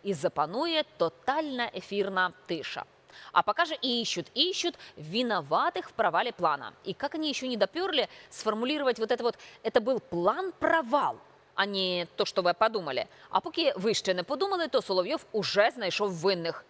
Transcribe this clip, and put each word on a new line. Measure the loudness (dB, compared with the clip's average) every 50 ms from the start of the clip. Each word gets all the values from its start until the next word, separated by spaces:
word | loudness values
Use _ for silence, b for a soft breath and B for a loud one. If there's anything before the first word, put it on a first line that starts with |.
І | -2 -2 -2
запанує | 0 0 0 _ 0 -2 0 0 -2 -2 0 0 0 -2 -2 0
тотальна | 0 0 0 0 -2 -2 -2 0 0 -2 -2 -2 -4 -4 -4 -4
ефірна | -10 -8 -4 -2 0 0 0 2 0 0 0 -2 -8 -8
тиша. | -6 -6 -6 -6 -8 -8 -10 -10 _ _ _ _ B B B B B
А | B 2
поки | 2 2 2 0 0
же | 0 0 -4
іщуть, | -2 -2 0 0 -2 -2 -4 -4 -6 -6 0
іщуть, | 0 0 0 0 -2 -4 -4 -6 B B B B
виноватих | -16 -12 -6 -4 -2 -2 0 -2 -2 0 0 0 2 2 0 -2 -4 -10 -8
в |
провалі | -2 0 0 2 2 2 0 -2
плана. | -4 0 0 0 0 0 -4 -12 -14 -12 -10
І | -10 -6 _
як | -6 -6 -4
вони | -2 -2 -2 -4
ще | -4 -4 -4
не | 0
доперли | 0 0 0 0 -4 -4 0 0 -2 -2 B B B B B
сформулювати | -10 -2 -2 -2 0 0 -2 -2 -2 0 0 0 0 0
вот | 0 -2
это | -2 0
вот, | 0 -2 -2 B B B B B -6
«это | 2 2 2
був | 2 2 -2 -2
план-провал», | -2 -4 -4 2 2 2 2 2 -4 -6 -4 -2 2 2 2 2 2 2 0 2 2 0 -2 -6 -16 -20 -20 _ _ _ _
а | -2 0
не | 0 0 -2 0 0 0 -2 -4 -6 -2
то, | -2 -2
що | 0 0 2
ви | 2 2
подумали. | 4 4 2 2 2 -2 -4 -2 -2 -2 -4 B B B B B
А | -2 -2
поки | -2 -2 -2 2 2 2 2
ви | 2 0 2 2
ще | 2 0 0 0
не | 0
подумали, | 0 -4 -2 -2 0 0 0 0 0 0
то | 0 0
Соловйов | 0 2 0 0 2 0 -2 -4 -4 -4
уже | -4 -2 -2 2 4 4 4 4
знайшов | 2 0 -4 -2 0 0 0 -2
винних. | -2 0 2 2 2 2 -2 -4 -6 -6 -14